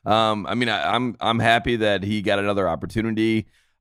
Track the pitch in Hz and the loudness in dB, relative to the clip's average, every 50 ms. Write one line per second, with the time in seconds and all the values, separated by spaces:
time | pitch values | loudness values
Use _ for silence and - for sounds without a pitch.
0 | - 101 107 113 113 110 107 104 90 67 101 120 123 117 107 92 71 87 104 120 | -2 0 2 2 2 2 0 -2 -4 -4 -2 -2 -2 0 -2 -2 -2 0 0 -2
1 | 127 123 - - - 107 113 113 110 113 117 117 - 131 120 110 107 104 101 95 | -2 -4 -6 -4 -2 -2 0 2 4 4 4 2 2 0 -2 0 2 2 0 0
2 | 95 101 107 107 92 104 101 101 101 101 101 98 92 85 80 80 92 85 - 113 | 0 -2 -2 -2 0 0 0 0 0 0 0 0 0 -2 -2 -4 -6 -6 -4 -4
3 | 110 113 110 110 110 113 113 110 107 - _ _ _ _ _ _ | -2 -2 0 0 2 2 2 0 -2 -4 _ _ _ _ _ _